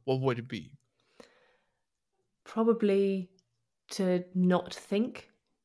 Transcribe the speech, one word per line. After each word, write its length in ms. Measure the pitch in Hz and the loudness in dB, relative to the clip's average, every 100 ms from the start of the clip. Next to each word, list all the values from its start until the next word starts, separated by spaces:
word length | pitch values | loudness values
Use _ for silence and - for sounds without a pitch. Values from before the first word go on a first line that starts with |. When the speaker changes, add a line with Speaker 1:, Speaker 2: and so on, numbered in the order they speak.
Speaker 1:
what 160 | - 131 | -2 0
would 180 | 131 120 | 0 -2
it 80 | 123 | -6
be? 240 | 110 - - _ _ _ _ - _ _ _ _ _ _ _ _ _ _ _ | -12 -12 -20 _ _ _ _ -20 _ _ _ _ _ _ _ _ _ _ _
Speaker 2:
Probably 840 | - 226 226 226 202 196 196 190 180 _ _ _ _ _ - | -10 0 2 2 2 2 2 -2 -6 _ _ _ _ _ -14
to 340 | - 185 180 180 | -4 0 0 0
not 400 | 185 180 180 - | 2 4 4 0
think 560 | - - 202 247 - - _ _ _ | -12 -4 -2 -2 -6 -20 _ _ _